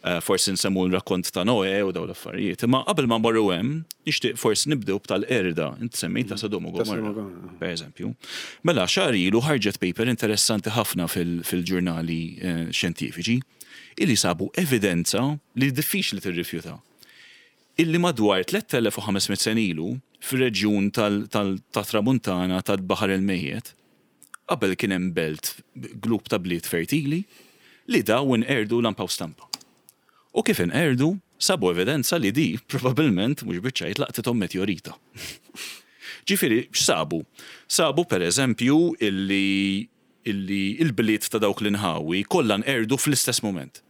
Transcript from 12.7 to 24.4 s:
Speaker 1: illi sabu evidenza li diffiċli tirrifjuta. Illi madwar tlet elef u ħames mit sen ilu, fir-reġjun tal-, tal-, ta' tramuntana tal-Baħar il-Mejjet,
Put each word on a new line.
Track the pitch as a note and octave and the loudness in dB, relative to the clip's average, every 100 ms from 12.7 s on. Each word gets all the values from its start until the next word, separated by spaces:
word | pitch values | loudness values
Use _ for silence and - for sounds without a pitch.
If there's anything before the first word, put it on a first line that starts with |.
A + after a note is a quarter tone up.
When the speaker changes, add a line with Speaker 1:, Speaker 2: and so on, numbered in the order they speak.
| E2 F2+ E2 D2 E2+ F2 B2 - _ - - - - | -2 -2 -4 -8 -6 -2 -2 -2 _ -20 -20 -18 -2
Speaker 1:
illi | F#3 G#2+ | 2 4
sabu | F#2+ E2+ - | 2 0 -2
evidenza | - F3 B2 G2 E2+ E2 G2 C3+ D3 _ A#2 | -2 2 2 4 2 0 0 0 -4 _ -2
li | C3+ | 0
diffiċli | B2+ D3+ G3+ - G2 | 0 -2 -2 -4 -4
tirrifjuta. | G2 F2 E2+ E2+ E2 D#2+ _ _ - - - - _ _ _ - | -6 -4 -4 -6 -10 -16 _ _ -20 -20 -20 -20 _ _ _ 0
Illi | E3 E3 | 2 4
madwar | F3 B2 G#2 F#2+ | 2 4 4 4
tlet | F#2 G3 - | 2 -2 0
elef | C3 A2 - | 0 0 0
u | G#2 | -2
ħames | G2 - | 0 0
mit | G2 | 0
sen | - A2+ | 0 2
ilu, | G#2 E2 E2+ B2+ _ _ - | 0 -2 -4 -6 _ _ -4
fir-reġjun | C3 B2+ G2 G#2 G#2 G2+ A2 | 0 0 2 2 2 2 2
tal-, | G#2 G2+ G#2+ | 2 0 0
tal-, | G#2+ G2+ F#2+ - | -2 0 -2 -4
ta' | - G2+ | -4 0
tramuntana | G#2+ G#2+ C3 - F#2 F#2 F#2 F#2 | 0 2 0 0 -2 0 -2 0
tal-Baħar | G2 F#2 - G2 F#2+ | -2 0 0 2 0
il-Mejjet, | G2 F#2+ D2 A2 - _ _ _ _ _ - - | 0 -2 -4 -8 -10 _ _ _ _ _ -20 -20